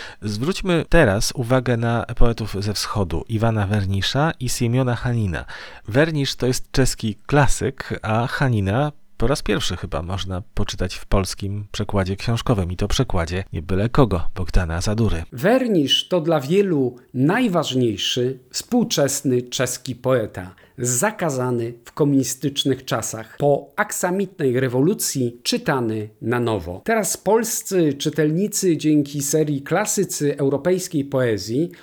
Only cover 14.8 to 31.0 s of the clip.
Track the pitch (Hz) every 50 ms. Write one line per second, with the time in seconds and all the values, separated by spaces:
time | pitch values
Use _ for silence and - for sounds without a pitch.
14.8 | 87 107 107 113 113 98 85 80 78 - - 117 143 196 247 262 254 233 208 170
15.8 | 139 123 - - - - 185 180 151 165 160 151 131 135 175 202 202 190 165 143
16.8 | 131 120 123 - - _ - 127 131 156 196 247 262 220 175 170 139 - 123 131
17.8 | 123 117 101 95 - - - 127 123 127 135 - - _ - - - - 233 247
18.8 | 208 - - 160 143 135 139 - - 139 123 123 123 123 - - 127 120 - -
19.8 | - 131 117 117 - 127 131 120 107 98 - 101 92 92 92 - - _ _ -
20.8 | 123 123 123 120 190 220 220 - 185 160 135 127 123 127 123 117 117 117 123 -
21.8 | _ - - - 156 143 139 135 131 - - - - 143 143 - - 139 131 127
22.8 | - - 139 117 107 - - 110 110 - - - 143 147 143 - - - - -
23.8 | 208 208 - - - 180 180 196 196 185 - - 151 131 120 127 131 127 117 127
24.8 | 135 175 220 - - - - 139 127 120 120 - - - 247 233 - - 143 131
25.8 | 120 110 110 110 104 107 - _ - 113 123 120 120 117 110 98 80 87 87 92
26.8 | - - 226 220 196 - - - - 180 214 233 226 226 - - - - 196 180
27.8 | 165 147 139 139 - 156 147 165 156 151 156 175 208 208 208 - 196 180 160 139
28.8 | 151 156 151 147 147 147 147 147 123 - - 156 156 151 147 135 139 - 160 185
29.8 | 214 202 - 208 185 175 - - 147 143 143 147 143 135 139 139 - 175 185 185
30.8 | 180 - - 147